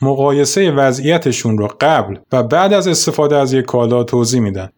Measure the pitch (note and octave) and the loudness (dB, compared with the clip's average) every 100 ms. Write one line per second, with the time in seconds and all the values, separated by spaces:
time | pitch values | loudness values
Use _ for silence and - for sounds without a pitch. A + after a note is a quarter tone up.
0 | C3+ C#3 C#3 C#3 C#3 G3 G3 C#3 C3+ B2+ | -2 0 0 2 0 0 0 2 0 0
1 | C#3+ C#3 C3+ A#2 A#2 G#2+ G#2 - E3+ D3+ | 0 0 0 -2 -2 -2 -4 0 2 2
2 | G2 G2 _ C3 A#2 D3+ G3 G3+ F3+ D#3 | -2 -10 _ -2 0 0 2 2 0 -2
3 | - - D3 D3 C3 C3 B2 B2 A#2+ B2 | -2 0 0 2 2 0 0 -2 0 0
4 | A#2+ B2 A2+ B2 G#2 F#2+ F#2+ | 0 0 0 0 -2 -4 -10